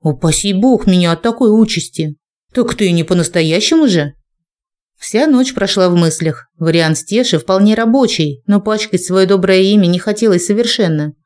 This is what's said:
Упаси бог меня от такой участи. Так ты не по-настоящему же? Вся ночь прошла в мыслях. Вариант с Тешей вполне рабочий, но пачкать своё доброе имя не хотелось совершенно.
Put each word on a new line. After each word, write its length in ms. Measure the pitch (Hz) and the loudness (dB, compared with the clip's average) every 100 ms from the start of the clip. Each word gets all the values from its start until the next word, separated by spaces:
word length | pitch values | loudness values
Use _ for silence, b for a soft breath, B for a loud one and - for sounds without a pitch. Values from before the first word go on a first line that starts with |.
Упаси 500 | 160 147 165 151 202 | -4 -2 -2 -2 -2
бог 340 | 190 254 226 - | 0 2 2 2
меня 260 | 180 170 | 2 2
от 100 | 165 | 0
такой 280 | 233 233 233 | -4 0 2
участи. 640 | 214 220 170 - - 156 143 _ _ _ | 4 2 -2 -8 -8 -8 -10 _ _ _
Так 220 | - 240 | -4 -4
ты 180 | 233 196 | -2 0
не 100 | 170 | 0
по-настоящему 880 | 160 175 165 180 160 170 214 320 285 | 0 -2 -2 -2 0 0 0 2 2
же? 240 | 175 147 - _ _ _ _ _ _ _ _ | 0 -2 -10 _ _ _ _ _ _ _ _
Вся 280 | - 220 311 | -6 -2 2
ночь 280 | 254 262 | 2 0
прошла 340 | - 196 196 185 | -2 -4 0 2
в 60 | |
мыслях. 540 | 175 165 160 160 151 - _ | 2 0 -2 -6 -6 -14 _
Вариант 400 | 160 165 160 156 | 0 0 0 -2
с 60 | |
Тешей 340 | - 214 247 156 | -2 -2 0 -2
вполне 360 | - 190 208 | 0 2 2
рабочий, 680 | 220 226 269 254 - 151 143 - | 2 0 2 0 0 -4 -6 -2
но 140 | 202 | -2
пачкать 420 | 208 214 214 185 | 0 -4 -4 -6
своё 240 | - 185 190 | -2 0 2
доброе 360 | 196 185 190 | 2 2 2
имя 240 | 190 208 175 | 4 2 2
не 120 | 175 | 0
хотелось 460 | 214 208 226 208 | -4 -2 0 0
совершенно. 680 | - 208 233 - 185 156 151 - | 0 -2 -2 -2 -2 -2 -4 -10